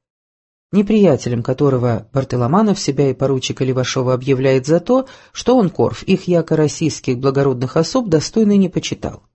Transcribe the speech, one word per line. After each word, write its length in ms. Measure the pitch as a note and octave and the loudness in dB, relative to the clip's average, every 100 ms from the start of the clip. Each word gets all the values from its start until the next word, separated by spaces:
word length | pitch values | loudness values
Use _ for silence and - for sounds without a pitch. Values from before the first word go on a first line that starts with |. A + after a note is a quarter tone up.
| _ _ _ _ _ _ _ | _ _ _ _ _ _ _
неприятелем 720 | F#3+ G#3 G#3+ F#3+ B2+ B2 A#2 | 0 2 4 4 2 0 -4
которого 640 | A2+ B2+ C#3+ C3 A#2+ A2 - | -4 0 0 2 0 -2 -4
Бартоломанов 680 | C3+ B2+ B2 A#2+ F3+ A3 F#3+ | -6 -4 -2 0 2 2 0
себя 300 | - C3+ C#3 | -2 0 0
и 40 | |
поручика 480 | B2+ C3+ C3+ - - | 0 -2 -2 -4 -4
Левашова 520 | C3 B2+ B2 C3 B2+ | -2 -2 -2 -2 -2
объявляет 520 | B2+ B2+ C3+ C3+ C3 C3 | -2 0 0 2 2 2
за 140 | E3 | 0
то, 260 | E3+ C4 C4 - - | 2 0 0 -12 -18
что 240 | - - B3+ | -6 2 2
он, 120 | F#3 | 2
Корф, 340 | - A#2 - | 0 -2 -2
их 220 | - F#3 - | -2 -2 2
яко 300 | F3 D#3+ D#3 | 0 2 0
российских 640 | D3+ - D#3+ A#2+ - B2 | 0 0 -4 -4 -4 -2
благородных 580 | C#3 C3+ C#3 B2 B2 D#3+ | -2 0 0 0 -2 -2
особ 320 | D#3+ C4 A3+ | -2 -2 0
достойный 480 | - - - G#3+ G3+ | 0 0 0 2 2
не 140 | F#3 | 2
почитал. 520 | - - - - - _ | -2 -6 -8 -8 -10 _